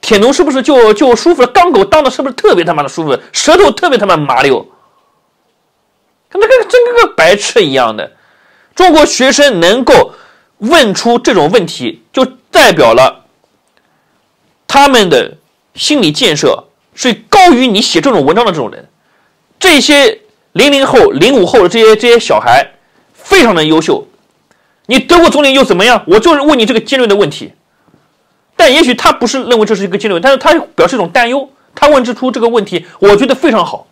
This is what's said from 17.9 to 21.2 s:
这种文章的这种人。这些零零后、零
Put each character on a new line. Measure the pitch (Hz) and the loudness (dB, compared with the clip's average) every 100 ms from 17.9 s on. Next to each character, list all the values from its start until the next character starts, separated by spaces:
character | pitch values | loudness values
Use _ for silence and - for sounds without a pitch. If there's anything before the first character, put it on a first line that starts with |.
| - | -4
这 | 277 | -2
种 | 214 | -2
文 | 135 | 0
章 | 180 233 | 0 -2
的 | |
这 | 160 | -4
种 | 113 | -8
人。 | - - _ _ _ _ _ _ _ | -12 -20 _ _ _ _ _ _ _
这 | 370 302 | 0 0
些 | 254 285 277 - _ _ _ | 2 2 0 -2 _ _ _
零 | - 277 | -2 0
零 | 285 269 | 0 2
后、 | 254 202 | 2 2
零 | 135 | 2